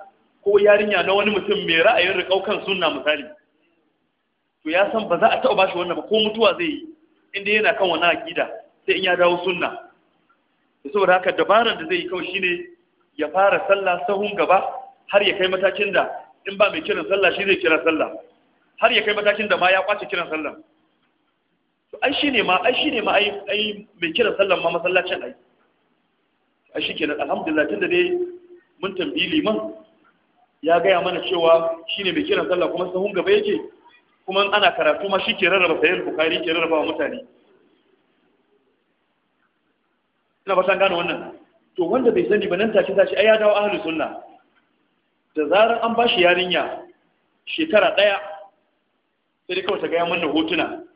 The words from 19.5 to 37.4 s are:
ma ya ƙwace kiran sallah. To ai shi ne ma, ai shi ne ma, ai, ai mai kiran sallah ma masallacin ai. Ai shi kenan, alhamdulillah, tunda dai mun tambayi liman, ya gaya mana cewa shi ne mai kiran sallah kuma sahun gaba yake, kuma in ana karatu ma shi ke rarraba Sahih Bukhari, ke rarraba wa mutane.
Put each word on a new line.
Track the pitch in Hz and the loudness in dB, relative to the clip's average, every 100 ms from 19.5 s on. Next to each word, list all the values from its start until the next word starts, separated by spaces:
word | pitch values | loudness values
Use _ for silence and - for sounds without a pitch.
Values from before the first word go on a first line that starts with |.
| 175 | 2
ma | 180 | 2
ya | 190 190 | 2 0
ƙwace | 208 185 | -4 -4
kiran | 185 160 | -6 -6
sallah. | 156 147 - - _ _ _ _ _ _ _ _ _ _ _ _ | -6 -8 -12 -20 _ _ _ _ _ _ _ _ _ _ _ _
To | - | -4
ai | 247 277 | -2 0
shi | 294 | 0
ne | 247 | 0
ma, | 185 180 | 2 2
ai | 240 | 0
shi | - 302 | -2 -2
ne | 233 | -2
ma, | 190 | 0
ai, | 185 208 202 - | 0 0 -6 -6
ai | 208 214 202 - _ | -4 -4 -8 -16 _
mai | 165 | -6
kiran | 165 208 175 | 0 0 2
sallah | 202 165 | 0 0
ma | 170 170 | 0 -2
masallacin | 180 185 175 123 | 0 0 -2 -6
ai. | 123 - _ _ _ _ _ _ _ _ _ _ _ _ _ - | -8 -14 _ _ _ _ _ _ _ _ _ _ _ _ _ -8
Ai | |
shi | 151 170 | -8 -4
kenan, | 151 147 | -4 -4
alhamdulillah, | 143 175 170 151 147 | -4 -4 -2 0 0
tunda | 202 175 | -2 0
dai | 175 180 - - - - - _ _ | 0 0 -2 -4 -10 -20 -20 _ _
mun | 190 190 | -10 -6
tambayi | 156 151 180 | -6 -4 -2
liman, | 156 175 214 - - - _ _ _ _ _ _ _ | 0 0 -2 -6 -12 -20 _ _ _ _ _ _ _
ya | 151 170 | 0 2
gaya | 180 180 | 4 2
mana | 170 170 - | 0 -4 -4
cewa | 180 165 165 165 - - - | 0 4 4 4 -6 -10 -6
shi | |
ne | 190 | -2
mai | 151 | -2
kiran | 151 190 160 | -2 -2 0
sallah | 180 160 | 0 0
kuma | 160 180 | -2 -4
sahun | 185 202 | -4 -4
gaba | 180 170 | -2 2
yake, | 214 220 180 - - - _ _ _ - | 2 2 -4 -6 -18 -20 _ _ _ -4
kuma | 196 202 | -2 2
in | |
ana | 208 190 | 2 2
karatu | 170 151 147 196 | 2 0 0 0
ma | 190 | -2
shi | 214 220 | -2 0
ke | 180 | 2
rarraba | 190 175 156 | 2 2 2
Sahih | 156 180 | 2 0
Bukhari, | 180 151 160 165 | -4 -2 -2 -2
ke | - | -2
rarraba | 165 165 160 | -2 0 0
wa | 151 | -2
mutane. | 156 139 123 - _ | -4 -6 -6 -16 _